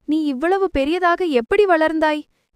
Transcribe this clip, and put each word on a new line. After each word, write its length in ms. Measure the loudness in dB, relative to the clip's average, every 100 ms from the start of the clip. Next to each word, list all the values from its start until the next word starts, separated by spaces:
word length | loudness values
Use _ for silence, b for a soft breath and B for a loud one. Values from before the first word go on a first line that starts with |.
"நீ 200 | -4 -2
இவ்வளவு 460 | -2 -2 -2 0 0
பெரியதாக 540 | -2 -2 0 0 0
எப்படி 420 | 0 -2 0 2 4
வளர்ந்தாய்?" 560 | 2 0 0 0 -2 -8 _ _